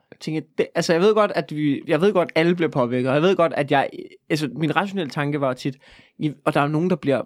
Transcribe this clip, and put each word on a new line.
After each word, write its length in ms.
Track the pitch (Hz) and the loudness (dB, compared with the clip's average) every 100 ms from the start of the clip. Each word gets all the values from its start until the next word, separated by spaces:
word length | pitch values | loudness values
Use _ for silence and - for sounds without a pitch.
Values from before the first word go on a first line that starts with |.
| _ - | _ -14
tænkte 140 | - | -8
jeg, 80 | 156 - - | -8 -6 -4
det, 80 | - | -4
altså, 180 | - 170 | -2 0
jeg 100 | 165 | 4
ved 120 | 202 | 4
godt, 180 | 214 208 | 4 2
at 220 | - 151 151 | 0 -4 -2
vi, 240 | 151 135 - | -2 -2 0
jeg 120 | 156 | 2
ved 120 | 196 | 2
godt, 200 | 190 170 | 2 0
alle 200 | - 165 | 2 2
bliver 140 | 180 160 | 2 0
påvirket, 380 | 147 120 127 131 | 0 0 0 0
og 60 | |
jeg 80 | 139 | 2
ved 140 | 175 190 | 2 4
godt, 160 | 165 - | 2 0
at 140 | 143 | 0
jeg, 180 | 139 - - - - - | 0 0 -4 -16 -16 -4
altså, 180 | 160 151 135 | -4 -2 -2
min 200 | 156 156 | -2 0
rationelle 340 | 196 196 151 | -2 -4 -6
tanke 300 | 156 143 147 | -4 -4 -2
var 120 | 139 | -2
tit, 240 | 127 143 139 - - _ - | -4 -6 -8 -14 -20 _ -8
i-, 140 | 156 - | -6 -4
og 100 | - | -2
der 60 | 151 | 0
er 80 | 143 | 0
nogen, 220 | 151 180 | 0 -2
der 60 | 180 | -2
bliver 260 | 143 127 | 0 -2